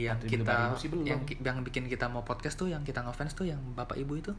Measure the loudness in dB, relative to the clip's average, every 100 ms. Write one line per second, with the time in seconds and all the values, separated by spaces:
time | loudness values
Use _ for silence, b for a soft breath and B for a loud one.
0 | 0 0 2 2 4 4 4 2 0 0
1 | 2 2 0 -2 0 0 0 -2 0 0
2 | 0 0 -2 -2 -2 0 0 0 -2 -2
3 | -2 -2 -2 0 0 0 -4 -4 -4 -2
4 | -2 -2 -4